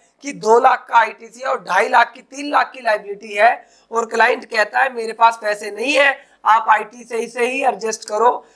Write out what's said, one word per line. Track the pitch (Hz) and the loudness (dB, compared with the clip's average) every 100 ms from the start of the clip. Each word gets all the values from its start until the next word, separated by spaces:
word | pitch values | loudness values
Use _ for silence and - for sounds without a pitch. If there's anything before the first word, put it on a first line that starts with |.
| _ _ | _ _
कि | 277 | -16
दो | 190 214 233 | -4 2 4
लाख | 262 254 - | 4 2 0
का | 233 | 0
आईटीसी | 220 220 226 233 | 2 -4 -20 -10
है | 262 | -6
और | 254 | -6
ढाई | 175 185 226 | -2 -2 2
लाख | 247 233 | 2 2
की, | 254 | -4
तीन | - 269 285 | -18 -12 -4
लाख | 277 247 | -2 -2
की | 262 | -4
liability | 233 214 196 202 220 | -4 -4 -6 -14 -8
है | 202 226 269 - _ _ | 2 2 2 -8 _ _
और | 226 226 | -6 -2
client | 226 226 262 233 | 0 0 0 -4
कहता | 226 208 247 | -4 -2 -2
है, | 262 | -2
"मेरे | 240 220 | -4 -8
पास | 220 226 226 | 2 2 2
पैसे | 208 208 214 | -4 -6 -8
नहीं | 208 254 | -6 -2
है, | 277 285 269 _ _ - | 2 2 0 _ _ 0
आप | 226 226 | 2 2
आईटीसी | 214 208 240 | 0 -2 -14
से | 233 226 | -10 -8
ही, | 233 | -6
से | 247 240 | -4 -4
ही | 269 | -2
adjust | 269 202 220 220 - | -2 -2 -4 -8 -6
करो", | 214 226 - - | 0 0 0 -8